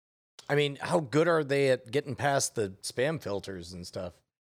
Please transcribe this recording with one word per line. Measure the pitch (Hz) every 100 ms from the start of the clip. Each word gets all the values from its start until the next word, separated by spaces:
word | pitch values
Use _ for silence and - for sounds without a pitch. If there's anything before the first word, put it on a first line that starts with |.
| _ _ _ - -
I |
mean, | 147 143 139
how | - 175
good | 139 139 165
are | 165
they | 143 139 139
at | 127 -
getting | 131 147 120
past | 143 139 -
the | - 101 95
spam | - - 135 156
filters | 98 101 92 95 85
and | 90 87
stuff? | - 92 - _ _